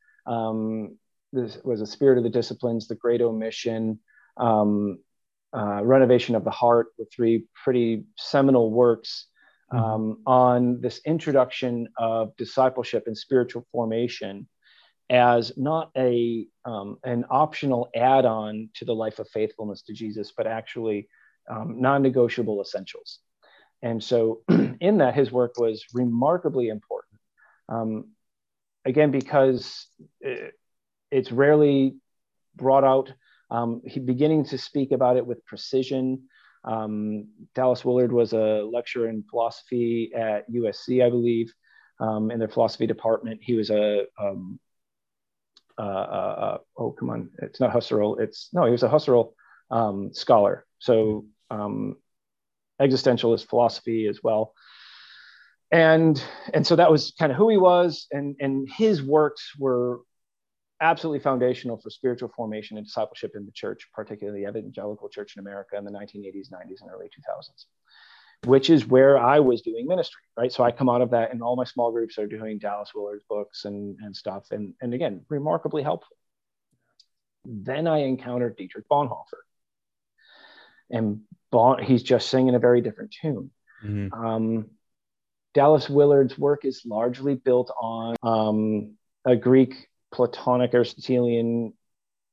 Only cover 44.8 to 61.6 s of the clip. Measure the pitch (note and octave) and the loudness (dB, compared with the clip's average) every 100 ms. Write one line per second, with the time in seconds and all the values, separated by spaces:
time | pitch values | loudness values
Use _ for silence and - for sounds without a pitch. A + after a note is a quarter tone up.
44.8 | _ _ _ _ _ _ _ _ _ - | _ _ _ _ _ _ _ _ _ -12
45.8 | G2+ F#2+ - G2 F#2+ G2 G#2 - _ - | -8 -6 -6 -6 -6 -6 -6 -8 _ -8
46.8 | A#2 - B2 A2+ - - - - B2+ A#2+ | -8 -6 -8 -8 -10 -12 -12 -2 0 0
47.8 | - A2+ G#2 - G#2+ - - F3 B2 A#2+ | 0 0 0 -2 -6 -8 -6 0 2 2
48.8 | A#2 D3 - A#2+ - _ _ _ - A#2 | 4 2 4 2 2 _ _ _ -6 -2
49.8 | A2 G2 G2 - - A2+ G2 F#2 - _ | -2 -2 -8 -4 4 6 6 2 -8 _
50.8 | - A2+ A2 G#2+ G#2+ _ - G#2+ G#2 G#2+ | 2 2 2 -2 -8 _ -12 -8 -6 -6
51.8 | G#2 - _ _ _ _ _ _ _ - | -8 -10 _ _ _ _ _ _ _ 0
52.8 | C#3 C3 C3+ A#2+ A#2 A2+ - A#2+ A#2 - | 2 4 2 2 2 0 0 2 2 0
53.8 | A#2 A2+ G#2+ - - G#2+ A2 _ _ - | -6 -4 -4 -2 -2 -2 -2 _ _ -20
54.8 | - - - - - - _ _ - E3 | -20 -20 -20 -20 -20 -20 _ _ 0 4
55.8 | D#3+ D#3+ D#3+ C#3 - - - D#3+ C#3 E3 | 6 6 6 2 -4 -14 -4 -2 4 6
56.8 | D#3+ D3+ - - D#3 B2+ A3+ G#3 F#3 F3+ | 8 6 2 -2 -2 2 4 6 6 6
57.8 | F3 D3 - C#3+ C#3+ C#3+ C#3 C3+ C3+ - | 2 -2 -8 -8 -8 -6 -4 -4 -6 0
58.8 | A3 F3+ C3+ D3+ D3 - - C#3+ C3+ B2 | 0 0 2 2 2 -2 -16 -6 -2 0
59.8 | B2 A#2+ _ _ _ _ _ _ _ - | -2 -6 _ _ _ _ _ _ _ -2
60.8 | D#3+ D#3+ D#3+ D3 C#3+ C3 B2+ A#2+ | 0 0 -2 -2 -2 0 0 -2